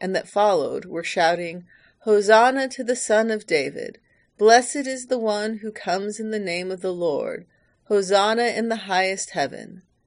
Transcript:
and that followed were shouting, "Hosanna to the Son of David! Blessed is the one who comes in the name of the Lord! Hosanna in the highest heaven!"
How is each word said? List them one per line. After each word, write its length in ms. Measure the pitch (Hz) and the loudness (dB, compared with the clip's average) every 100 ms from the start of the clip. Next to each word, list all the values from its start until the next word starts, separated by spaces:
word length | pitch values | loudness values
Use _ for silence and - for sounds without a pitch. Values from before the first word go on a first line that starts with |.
and 140 | 185 | -4
that 140 | 185 - | -4 -2
followed 560 | 202 208 175 127 135 | 2 2 2 0 -6
were 180 | 185 170 | -8 -10
shouting, 640 | 165 185 165 170 170 175 - _ _ _ | -4 0 2 0 -4 -10 -16 _ _ _
"Hosanna 680 | 220 208 202 220 247 269 262 | 2 2 6 6 6 2 -4
to 160 | 262 | -6
the 100 | 233 | -4
Son 380 | 240 - 214 226 | -4 0 2 2
of 160 | 214 - | -2 -2
David! 500 | 156 135 - - - _ _ _ - | -2 -2 -8 -14 -16 _ _ _ 4
Blessed 520 | 214 240 254 285 262 | 6 6 4 -4 -6
is 180 | 262 247 | -6 -4
the 120 | 247 | -2
one 400 | 220 208 214 220 | -2 -2 -4 -6
who 120 | 220 | -10
comes 480 | - 190 185 208 208 | -8 -4 -4 -4 -8
in 140 | 220 | -6
the 80 | 214 | -6
name 320 | 190 175 185 | -4 -6 -6
of 80 | 180 | -6
the 120 | 190 | -6
Lord! 540 | 180 170 139 - - 175 _ _ _ | -2 -2 -2 -4 -8 -14 _ _ _
Hosanna 640 | - 208 185 196 208 226 240 | -2 0 2 2 2 2 0
in 220 | 208 226 | 0 -2
the 220 | 220 202 | -4 -2
highest 400 | 185 190 190 - | 0 0 -2 -6
heaven!" 520 | 175 139 - 55 - _ _ | -4 -4 -6 -18 -20 _ _